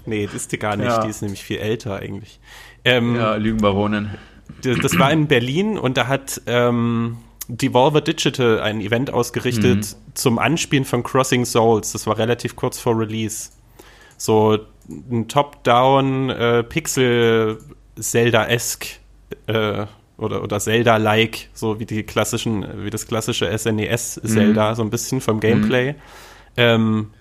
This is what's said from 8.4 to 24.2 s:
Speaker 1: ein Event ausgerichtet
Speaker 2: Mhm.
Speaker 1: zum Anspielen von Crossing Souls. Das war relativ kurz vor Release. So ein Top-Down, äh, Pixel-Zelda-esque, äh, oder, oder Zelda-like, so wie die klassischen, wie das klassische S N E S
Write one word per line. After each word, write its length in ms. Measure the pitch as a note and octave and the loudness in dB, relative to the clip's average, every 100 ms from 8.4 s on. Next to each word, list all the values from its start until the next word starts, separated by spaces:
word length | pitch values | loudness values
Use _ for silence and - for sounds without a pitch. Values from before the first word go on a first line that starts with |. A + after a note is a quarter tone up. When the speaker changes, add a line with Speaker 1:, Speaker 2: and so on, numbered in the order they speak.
| A#2+ A2 | 2 2
Speaker 1:
ein 220 | G#2+ A2 | 0 -4
Event 280 | G2+ A#2 C#3 | -2 0 0
ausgerichtet 640 | A#2+ A#2+ A#2+ B2 A#2 G2 G2 | -2 -2 -2 -2 2 2 2
Speaker 2:
Mhm. 180 | G#2 - - - | -2 -10 -14 -2
Speaker 1:
zum 220 | C3 A#2 | 0 2
Anspielen 460 | A2+ E3 - C#3+ | 2 0 0 -2
von 180 | C3 A#2+ | 0 -4
Crossing 420 | - C3 C3 B2 A#2+ | 0 0 2 0 2
Souls. 480 | B2 A2+ A2 - | 4 4 4 0
Das 120 | A2 A2+ | -6 -4
war 120 | G#2+ | -2
relativ 400 | A2+ A#2 B2 - | 0 -2 -4 -6
kurz 200 | B2+ - | -6 -4
vor 220 | B2 A2+ | -2 -2
Release. 520 | G#2+ A2 G#2+ - - _ _ - - - - - | -2 -4 -6 -6 -12 _ _ -20 -20 -20 -20 -8
So 400 | - A2 A2 G#2+ - _ - | 2 4 4 2 -2 _ -18
ein 400 | D2+ C3 A#2+ A2 | -16 -6 -4 0
Top-Down, 1000 | D3 C#3 - B2+ A#2+ C3 C#3 C3+ C3 C3 | 0 -2 -2 2 4 6 4 2 0 -2
äh, 320 | G2 A#2 A#2+ | 0 2 2
Pixel-Zelda-esque, 2250 | A#2 - - C3+ B2+ A#2+ A#2 A2+ A2 A2 - - _ - G#2+ A#2+ A#2+ B2+ G#2 A#2 - - - - _ _ _ - - | 0 -6 -4 0 2 4 4 4 2 -4 -12 -20 _ -12 -2 2 4 2 2 -2 -2 -8 -12 -16 _ _ _ -14 -4
äh, 380 | A2 G#2+ G2+ G2+ - _ - | -2 -2 -4 -8 -14 _ -8
oder, 260 | G#2+ G2+ | -6 -6
oder 160 | G2+ G#2 | -4 -4
Zelda-like, 880 | G#2+ A2+ A#2 A2 G#2+ A2 A2+ - - | 0 2 4 4 4 2 2 -4 -16
so 260 | - A2 G#2+ | -6 -4 -4
wie 60 | A2 | -6
die 180 | G#2+ | -6
klassischen, 600 | G#2 A2+ G#2+ A#2 A#2 G#2 F#2 G2+ | -4 -2 -2 -2 -4 -4 -6 -10
wie 60 | G2+ | -8
das 180 | - - | -10 -6
klassische 400 | A2+ A#2 A#2 F#2+ | -6 -4 -2 -2
S 180 | G2 A2+ | -2 -2
N 140 | G#2+ | -2
E 80 | G#2 | -2
S 320 | A2+ - - | -4 -6 -8